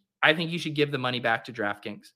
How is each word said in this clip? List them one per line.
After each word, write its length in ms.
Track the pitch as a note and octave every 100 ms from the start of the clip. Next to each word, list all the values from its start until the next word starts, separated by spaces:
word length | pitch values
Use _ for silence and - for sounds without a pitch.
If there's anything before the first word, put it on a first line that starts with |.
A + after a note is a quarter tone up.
| _ -
I 120 | C#3+
think 180 | D#3 E3
you 80 | E3+
should 160 | D#3 D3
give 160 | C#3+
the 60 | C#3
money 240 | B2+ B2
back 240 | A#2+ A2+ -
to 80 |
DraftKings. 580 | A#2 G#2 G#2 G#2+ G2+ -